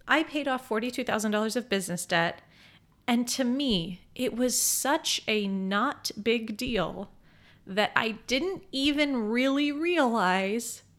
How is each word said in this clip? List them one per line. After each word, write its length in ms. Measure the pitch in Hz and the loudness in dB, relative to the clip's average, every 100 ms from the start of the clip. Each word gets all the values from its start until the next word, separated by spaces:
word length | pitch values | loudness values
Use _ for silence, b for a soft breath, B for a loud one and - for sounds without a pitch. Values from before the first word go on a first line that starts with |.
| - | 0
I 160 | 277 | 0
paid 240 | 311 294 285 | 2 -2 -2
off 220 | 254 - | -4 -2
forty-two 360 | 220 247 247 | -2 -2 -4
thousand 280 | 240 214 214 | -2 0 0
dollars 240 | 208 220 240 | 0 0 -2
of 120 | 247 | -2
business 380 | 196 175 175 - | -2 -2 -6 0
debt. 340 | 170 170 - - b b b b _ - | 2 2 -2 -14 b b b b _ 0
And 180 | 240 240 | 0 0
to 140 | - | -2
me, 580 | 247 262 285 196 165 180 - | 0 0 2 0 0 -8 -14
it 220 | - 254 233 | -6 -4 0
was 200 | 247 233 | 0 2
such 640 | - - 254 311 - - - | 0 0 0 0 0 -4 0
a 220 | 214 202 | 0 0
not 640 | 196 190 202 262 - - - | -2 0 0 0 -2 -8 -4
big 340 | 214 233 220 208 | 0 0 -2 -6
deal 540 | 254 220 160 180 202 - b b b b - | -2 -2 -2 -4 -12 -16 b b b b -8
that 240 | 190 208 - | -2 0 2
I 160 | 226 220 - | 0 -2 0
didn't 340 | 262 359 381 - | 0 0 -4 -8
even 580 | 269 277 285 285 262 214 | -2 0 2 2 2 0
really 440 | 240 269 277 294 | 2 4 4 2
realize 1120 | 285 339 349 254 226 185 185 190 226 233 - - | 0 0 4 4 4 2 2 2 -2 -4 -12 -18